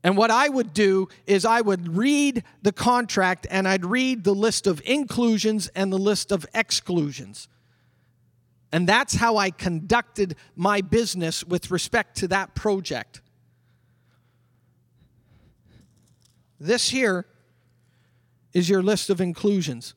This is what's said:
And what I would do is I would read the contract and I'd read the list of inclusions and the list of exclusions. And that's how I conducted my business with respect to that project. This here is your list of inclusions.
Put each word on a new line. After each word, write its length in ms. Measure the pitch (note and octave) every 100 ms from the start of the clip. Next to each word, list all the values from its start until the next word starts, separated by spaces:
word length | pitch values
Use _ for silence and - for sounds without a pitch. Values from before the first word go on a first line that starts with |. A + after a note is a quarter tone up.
| E3+
And 80 | G3
what 160 | A3
I 160 | A3 -
would 260 | C4 A#3
do 360 | D#3 G3+ F#3+ F#3+ - -
is 180 | G3
I 160 | A3 A#3
would 380 | G#3+ F#3+ E3+ E3
read 480 | B3 D4 C#4+ A#3+ - _
the 100 | G3
contract 760 | - A#3+ B3 A#3 - F#3 F#3 -
and 180 | F#3+ F#3+
I'd 160 | F#3+
read 400 | F3+ A#3+ C4 B3
the 100 | F3+
list 320 | G3 A3 G#3 G3+
of 160 | D#3 -
inclusions 800 | C#4 C#4 - A#3+ G#3+ A3 G#3+ E3 F3+
and 160 | G3
the 60 | F#3+
list 340 | G3 G3+ -
of 140 | G3+ D3+
exclusions. 960 | A3 A3+ - - F3 D3 B2+ G2+ G#2 - _ _ _ _ _ _ _ _ _ _ _ _
And 160 | D#3+ F3+
that's 280 | A3 C#4 -
how 200 | A#3 G#3+
I 160 | F#3+
conducted 840 | - F#3 E3+ - A#3+ A3+ - F#3+ D#3 - -
my 240 | F#3 G3+
business 640 | F#3 A3 A#3 F#3 E3 -
with 280 | - F3 -
respect 440 | F3+ - A#3+ G3+ -
to 100 | F#3
that 260 | F#3+ F#3+ -
project. 640 | G#3+ G3 F3 B2+ - - _ _ _ _ _ _ _ _ _ _ _ _ _ _ _ _ _ _ _ _ _ _ _ _ _ _ _ _ _ _ _ _ _ _
This 300 | D3 A#3+ -
here 380 | C4 A#3+ F3+ - _ _ _ _ _ _ _ _ _ _ _ _
is 160 | F3+ F3
your 120 | F#3+
list 280 | F#3 G#3 -
of 100 | F3+
inclusions. 720 | F3+ E3+ G#3 G3+ D3+ A#2+ -